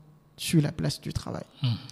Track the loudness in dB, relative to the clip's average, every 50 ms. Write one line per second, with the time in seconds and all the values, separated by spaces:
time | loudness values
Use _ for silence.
0 | -20 -20 -20 -20 _ -20 -14 -8 -2 4 6 6 6 4 2 0 -2 -2 -2 -2
1 | -6 -6 -6 -6 -6 -6 -8 -8 -10 -12 -10 -4 0 0 0 -2 -4 -10